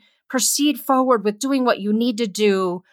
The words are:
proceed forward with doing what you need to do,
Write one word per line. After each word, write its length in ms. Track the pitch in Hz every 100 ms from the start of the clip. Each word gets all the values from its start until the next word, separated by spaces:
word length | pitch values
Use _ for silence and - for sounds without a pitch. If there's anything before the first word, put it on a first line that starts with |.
| _ _ -
proceed 500 | 262 - - 294 -
forward 460 | - 262 262 233
with 160 | 202 208
doing 240 | 269 277
what 160 | 247 196
you 120 | 202
need 240 | 214 247 214
to 100 | 226
do, 560 | 180 214 190 185 180 -